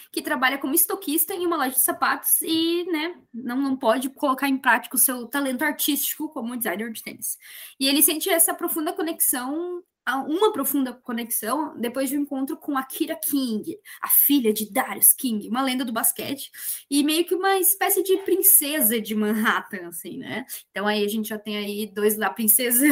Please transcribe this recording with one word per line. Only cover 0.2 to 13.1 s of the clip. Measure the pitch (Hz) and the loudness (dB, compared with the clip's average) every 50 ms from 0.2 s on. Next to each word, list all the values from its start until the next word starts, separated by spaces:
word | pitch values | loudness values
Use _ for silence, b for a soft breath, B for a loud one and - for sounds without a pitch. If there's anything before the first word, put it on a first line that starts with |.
trabalha | 311 330 302 262 262 254 269 269 | -4 -2 0 0 2 0 0 0
como | - 269 277 | -2 0 0
estoquista | 330 - - 392 392 - 294 285 330 - - | 0 0 0 -2 -4 -2 -2 0 0 0 -2
em | 392 359 359 | -2 -2 0
uma | 339 339 | 0 0
loja | 311 269 262 | 0 0 0
de | 262 - | 2 2
sapatos | - - 330 - 262 240 269 285 - - - - | 0 0 0 0 0 0 0 0 0 0 0 0
e, | - - 330 320 330 330 339 349 349 359 | 2 0 0 0 2 0 0 -2 -2 -2
né, | 339 302 311 349 349 - - _ | -2 -2 -2 -4 -8 -12 -18 _
não, | - 233 254 233 247 | -14 -10 -8 -4 -2
não | 262 277 269 262 | -2 0 0 -2
pode | 262 - 226 226 269 254 269 | 2 2 2 2 2 0 -4
colocar | - - - 285 269 269 285 277 | -4 -2 0 0 0 0 0 0
em | 269 262 | 0 2
prática | - 262 226 247 - - - | 4 4 4 4 2 -2 0
o | 262 | 2
seu | - - 254 247 233 | 2 2 0 -4 -6
talento | 233 - 285 285 269 254 254 | -4 -2 -2 0 0 0 0
artístico | 311 302 302 302 - - 285 277 - - - - 302 302 | 0 -2 -2 0 0 0 0 0 -2 -4 -4 -6 -8 -8
como | - 277 226 240 247 | -6 -8 -8 -6 -6
designer | 240 226 202 175 196 220 240 | -4 -4 -4 -4 -4 -6 -6
de | 226 - | -8 -10
tênis. | - - - - - - - B B B B B B B B - | -14 -16 -14 -10 -8 -8 -8 B B B B B B B B -2
E | 269 269 | 0 2
ele | 277 294 | 4 4
sente | - 359 311 311 - 392 | 4 4 2 0 0 2
essa | 370 330 - - | 4 4 4 2
profunda | 349 349 330 339 - 339 302 330 | 0 -2 -4 -4 -2 -2 -2 -4
conexão, | 349 - 349 320 320 330 - - - 254 247 262 294 320 349 359 359 349 - _ _ _ _ | -2 -2 -4 -4 -2 0 0 0 0 -2 -4 -4 -4 -4 -4 -6 -8 -10 -12 _ _ _ _
a, | 240 247 | -4 -2
uma | 269 - 247 302 370 415 427 | -2 -2 -2 0 2 2 2
profunda | 427 - 277 - - 285 262 247 240 | 2 0 -2 0 0 0 0 -2 -4
conexão, | - _ - 240 226 233 226 - - 220 208 254 302 302 285 - - | -8 _ -6 -6 -6 -4 -4 -4 -4 -2 -2 -2 -2 -2 -4 -6 -6
depois | 220 240 240 277 269 254 | -6 -4 -2 -2 -2 0
de | 269 | 0
um | 294 | -2
encontro | 285 - 277 262 269 269 339 | -2 -2 -4 -4 -4 -4 -6
com | - - - 285 | -6 -6 -4 -4
a | 262 | -4
Kira | 269 - - - 320 285 | -4 -6 -4 -4 -4 -4